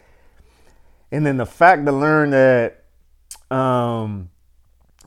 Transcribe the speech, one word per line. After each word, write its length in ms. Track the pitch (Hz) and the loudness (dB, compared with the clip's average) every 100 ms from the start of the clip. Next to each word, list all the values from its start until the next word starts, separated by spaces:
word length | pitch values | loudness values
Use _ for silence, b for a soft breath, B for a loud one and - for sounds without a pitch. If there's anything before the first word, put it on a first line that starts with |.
| _ _ _ _ _ _ _ _ _ _ _ | _ _ _ _ _ _ _ _ _ _ _
And 140 | 139 147 | -4 -2
then 120 | 131 | -2
the 100 | 117 | -6
fact 380 | - 170 170 147 | 2 4 4 0
to 60 | |
learn 380 | 139 151 156 147 | -2 0 0 2
that, 540 | 135 131 123 117 - _ _ _ _ _ - _ | 2 4 2 0 -8 _ _ _ _ _ -20 _
um, 800 | 131 131 127 120 117 110 101 87 _ _ _ _ _ _ _ | -4 -2 -2 -4 -6 -8 -12 -16 _ _ _ _ _ _ _